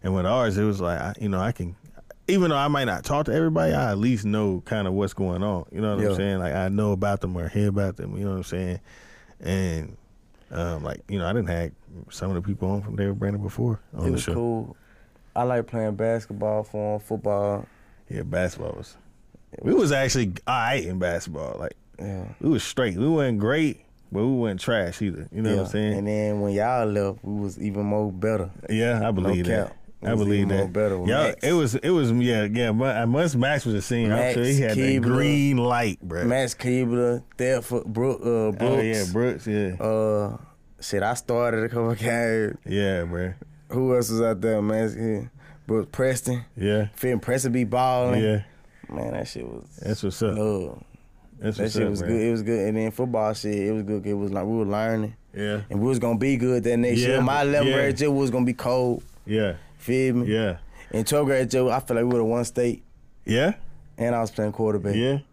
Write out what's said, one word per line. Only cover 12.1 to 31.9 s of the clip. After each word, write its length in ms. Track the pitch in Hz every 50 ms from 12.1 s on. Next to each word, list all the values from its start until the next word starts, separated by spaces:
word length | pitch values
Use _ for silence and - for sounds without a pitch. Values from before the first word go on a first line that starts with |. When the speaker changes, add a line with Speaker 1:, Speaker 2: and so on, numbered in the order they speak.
| - - - 95
Speaker 1:
of 60 | 95
the 60 | 87
people 280 | 87 104 98 - 92 92
on 120 | 101 104
from 140 | 101 107 107
David 240 | 101 98 98 98 104
Brainerd 220 | 104 101 101 101 101
before 360 | - - - 120 120 110 - - - -
on 100 | - 87
Speaker 2:
It 20 |
Speaker 1:
the 40 | 90 -
Speaker 2:
was 80 | 123
Speaker 1:
show. 120 | 120 - -
Speaker 2:
cool. 440 | 117 117 120 117 113 113 113 - _ _ _ - - - - _ - - - _
I 80 | 120 123
like 240 | 123 123 120 113
playing 280 | - - 113 110 107 104
basketball 680 | 101 113 113 113 117 107 - 104 101 107 107 107 107 110
for 320 | - - 107 104 104 107
'em, 40 | 104
football. 680 | - - 117 104 - 104 101 101 101 101 101 101 - - - - - - - - - -
Speaker 1:
Yeah, 140 | - 104 -
basketball 520 | - - 87 92 87 - - 80 78 -
was. 200 | - - - - - - - - - - - - - - - -
Speaker 2:
It 100 | - -
Speaker 1:
We 100 | 139 -
Speaker 2:
was 100 | - 208
Speaker 1:
was 80 | 147
actually 420 | 143 135 135 127 135 131 117 95 90 - -
all 80 | - 127
right 300 | 123 113 120 135 131 82
in 140 | 85 92 92
basketball. 580 | 90 87 85 82 - 90 78 73 76 64 50 50
Like, 140 | 85 - - - - - - -
Speaker 2:
Yeah. 260 | 87 101 98 92 95 104 104 -
Speaker 1:
we 80 | - 156
was 140 | 156 107 -
straight. 340 | - - - 127 110 87
We 100 | 90 120
wasn't 320 | 151 165 156 139 127 117 101
great, 420 | 101 113 139 160 160 143 - - - - - - - -
but 140 | - 98 107
we 60 | 131 135
wasn't 260 | 123 117 110 95 90
trash 420 | - - 117 107 92 85 - -
either. 260 | 110 98 85 - 78 -
You 100 | - 107
know 80 | 110 107
what 80 | 104 98
I'm 60 | 92
Speaker 2:
Yeah. 60 | 95
Speaker 1:
saying? 220 | 104 104 107 107 104 98
Speaker 2:
And 80 | 101
then 340 | 104 107 107 107 104 104 104
when 120 | 104 101 98
y'all 320 | 101 107 120 127 123 113
left, 320 | 107 101 104 101 98 98 - -
we 160 | 98 104 104
was 200 | 101 98 95 -
even 260 | - 107 98 104 104
more 260 | 104 104 107 107 104
better. 380 | 92 92 98 110 110 101 90 87 - - - -
Speaker 1:
Yeah, 280 | 107 110 117 123 120 110
I 40 | 104
Speaker 2:
No 80 | 113 107
Speaker 1:
believe 320 | 95 92 95 92 90 87
that. 200 | 87 113 107 98 -
Speaker 2:
cap. 60 | - - - - - -
We 60 | -
Speaker 1:
I 60 | 101 117
Speaker 2:
was 100 | 110 104
Speaker 1:
believe 160 | 101 104 101 98
Speaker 2:
even 40 | 95
Speaker 1:
that. 80 | 98 95
Speaker 2:
more 80 | 98 92
better 280 | 87 101 107 104 98
with 120 | 90 90 98
Speaker 1:
Y'all, 140 | 117 143 151
Speaker 2:
Max. 180 | 139 - - -
Speaker 1:
it 80 | 143
was, 240 | 175 170 151 117 110
it 140 | 131 -
was, 220 | 156